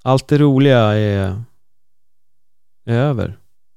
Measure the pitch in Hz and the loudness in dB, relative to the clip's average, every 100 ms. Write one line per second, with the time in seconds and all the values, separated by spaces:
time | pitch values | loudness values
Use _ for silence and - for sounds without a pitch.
0 | 123 131 - 147 147 131 139 123 107 107 | -2 -2 0 0 2 2 2 2 2 0
1 | 104 101 95 95 117 - - - - - | -2 -2 -4 -6 -12 -20 -20 -20 -20 -20
2 | _ - - - - - - - - 117 | _ -20 -20 -20 -20 -20 -20 -16 -6 -2
3 | 147 120 92 104 _ _ - | -2 -2 -6 -10 _ _ -20